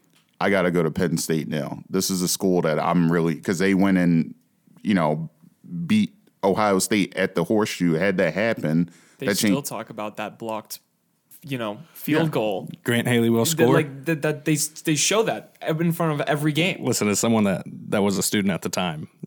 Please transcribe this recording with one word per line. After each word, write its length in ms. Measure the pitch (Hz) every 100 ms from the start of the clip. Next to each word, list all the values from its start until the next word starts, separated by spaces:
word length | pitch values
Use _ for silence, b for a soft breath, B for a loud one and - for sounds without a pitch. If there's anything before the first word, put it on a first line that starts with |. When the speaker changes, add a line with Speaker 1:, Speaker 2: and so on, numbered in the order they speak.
| b b b b
Speaker 1:
I 100 | 98
gotta 200 | 98 90
go 120 | 87
to 80 | 80
Penn 260 | 76 90 80
State 320 | - 80 -
now. 340 | 76 67 - -
This 220 | 95 95
is 100 | 92
a 80 | 90
school 320 | - 98 90
that 160 | 80 76
I'm 320 | 80 87 82
really," 260 | 85 82 76
'cause 220 | - 85
they 140 | 98
went 220 | 95 98 92
and, 380 | 87 82 - - _ _ _ -
you 100 | -
know, 360 | 95 78 78 160 _ - _ - 87 85
beat 260 | 107 98 _ _ _
Ohio 340 | 98 92 107 95
State 380 | - 107 - -
at 180 | 92
the 100 | 90
Horseshoe. 500 | 82 107 110 - 87
Had 240 | 80 98 92
that 160 | 87
happened, 560 | 82 117 - 78 82 85 b b b
Speaker 2:
They 80 | -
Speaker 1:
that 120 | 98
Speaker 2:
still 160 | 104 95
Speaker 1:
changed. 120 | -
Speaker 2:
talk 200 | 110 113
about 280 | 107 107 107
that 200 | 104 -
blocked, 400 | 113 107 - - _ _ _ _ _ -
you 160 | - 131
know, 200 | 110 104 -
field 300 | - - 156 160
Speaker 1:
Yeah. 20 |
Speaker 2:
goal. 380 | 147 107 92 156 -
Speaker 3:
Grant 240 | - 120 120
Haley 220 | 120 117
will 140 | 113
Speaker 2:
They, 60 | 113
Speaker 3:
score. 240 | 160 160
Speaker 2:
like, 300 | 139 143 135
that, 180 | 147 156
that 220 | 151 143
they, 100 | - 151 - -
they 100 | -
show 300 | 147 - 208
that 320 | 185 107 - - -
in 240 | 156 170
front 280 | 165 165 147
of 80 | -
every 240 | 147 151
game. 320 | 147 180 -
Speaker 3:
Listen, 240 | 131 113 104
as 100 | 98
someone 240 | 117 113
that, 200 | 101 95 - - -
that 140 | 107
was 140 | 101 98
a 40 |
student 300 | - 107 98
at 100 | 87
the 60 | 95
time 400 | 98 90 78 - _